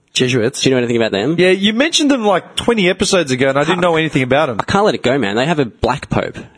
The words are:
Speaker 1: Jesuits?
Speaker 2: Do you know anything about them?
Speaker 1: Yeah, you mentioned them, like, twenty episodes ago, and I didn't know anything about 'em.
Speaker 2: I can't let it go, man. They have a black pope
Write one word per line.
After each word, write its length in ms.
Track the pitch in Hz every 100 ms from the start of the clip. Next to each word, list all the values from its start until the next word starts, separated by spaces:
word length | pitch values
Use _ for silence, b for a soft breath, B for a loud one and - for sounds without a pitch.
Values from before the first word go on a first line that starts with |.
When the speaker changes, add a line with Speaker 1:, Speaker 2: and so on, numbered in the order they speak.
| _
Speaker 1:
Jesuits? 500 | - 127 127 113 -
Speaker 2:
Do 60 | 135
you 60 |
know 40 | 127
anything 180 | 120 117
about 160 | 110
them? 240 | 98 123 170
Speaker 1:
Yeah, 120 | 180
you 220 | 190 202
mentioned 380 | 220 320 - 294
them, 140 | 269
like, 320 | 208 175 - -
twenty 320 | - 226 180
episodes 400 | 190 196 185 147
ago, 160 | 127 135
and 100 | 135
I 60 |
didn't 160 | 147 180
know 160 | 175 160
anything 260 | 156 139
about 280 | 127 135 151
'em. 60 | 104
Speaker 2:
I 40 |
can't 200 | - 202
let 100 | 208
it 80 | 117
go, 160 | 120 139
man. 180 | 98 107
They 100 | 143
have 120 | 156
a 40 |
black 460 | 117 - 113 131 -
pope 260 | 104 - - -